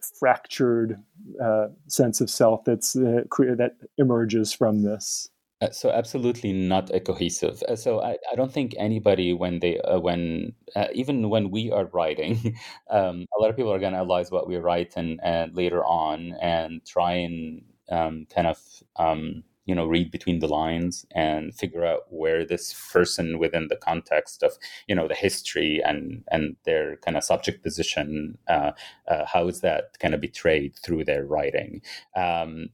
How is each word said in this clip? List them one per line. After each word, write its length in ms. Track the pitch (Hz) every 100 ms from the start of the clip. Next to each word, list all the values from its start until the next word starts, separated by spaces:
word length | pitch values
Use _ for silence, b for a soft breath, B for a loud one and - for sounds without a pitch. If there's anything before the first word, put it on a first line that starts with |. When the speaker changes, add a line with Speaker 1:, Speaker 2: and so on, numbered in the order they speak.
| - -
Speaker 1:
fractured, 840 | 127 123 - - 123 117 113 104 - 175 208 -
uh, 260 | 117 107 107 - -
sense 320 | - 123 -
of 100 | 120
self 360 | - 117 110 -
that's, 320 | 110 - 127
uh, 240 | 123 120 -
cre-, 260 | - 127 120
that 160 | 123 - - -
emerges 540 | 131 117 113 113 107
from 320 | - 113 107
this? 460 | 104 104 - - - _ _ _
Speaker 2:
Uh, 80 | -
so 180 | - -
absolutely 600 | 117 117 131 120 120 104
not 420 | 95 92 92 92
a 60 | 92
cohesive. 640 | - 90 85 - 80 - -
Uh, 60 | 117
so 240 | 123 110
I, 160 | 120 - -
I 60 | -
don't 160 | 131
think 240 | 147 123 -
anybody 560 | 107 110 101 95 87
when 260 | 87 90 87
they, 200 | 87 82
uh, 180 | - 90
when, 540 | 85 87 85 82 113 - - 104
uh, 120 | -
even 360 | - 131 135 107
when 200 | 110 98
we 220 | 107 113
are 140 | 104 87
writing, 720 | 90 80 78 87 113 117 113 -
<laughs> 160 | - -
um, 360 | 107 92 87 90 104
a 40 |
lot 80 | 110
of 60 | 117
people 160 | 113
are 80 | 95
gonna 160 | 98 92
analyze 340 | 92 90 87
what 160 | 90 87
we 120 | 87
write 380 | 87 87 87 85
and, 240 | 82 80
and 320 | 87 82 82 90
later 300 | 90 87 -
on 480 | 82 78 78 85 80
and 440 | 87 82 80 82 -
try 280 | 90 87
and, 500 | 87 85 82 80 80 - _ -
um, 380 | 85 80 78 78
kind 180 | 90 85
of, 120 | - _ - _ -
um, 460 | 82 78 80 80 - _ -
you 80 |
know, 120 | 87 82
read 260 | 85 82
between 280 | - - 85
the 80 | 78
lines 560 | 76 80 82 90 - - 82
and 400 | 78 78 80 -
figure 300 | 90 82 85
out 160 | 76 -
where 360 | 82 80 80 82
this 280 | 87 - - -
person 480 | 90 87 - 82 82
within 300 | 82 82 78
the 80 | -
context 680 | - 82 - 76 - -
of, 140 | 71 - B B -
you 40 |
know, 140 | 92 78
the 80 | 76
history 640 | 98 - - 82 78 76
and, 400 | 76 76 78 - -
and 280 | 82 76 - 85
their 320 | 80 73 73
kind 180 | 85 73
of 80 |
subject 400 | - 82 - -
position, 760 | - - 80 78 73 76 76 - -
uh, 220 | 78 71 B B B 82
uh, 160 | 80 -
how 220 | 90 87
is 140 | 87
that 360 | 90 76 - -
kind 140 | 82
of 60 | 76
betrayed 560 | 82 - 85 78 71 -
through 220 | - 80 73
their 180 | 71
writing? 580 | 69 73 71 71 - - B B B
Um, 580 | 95 87 85 80 80 80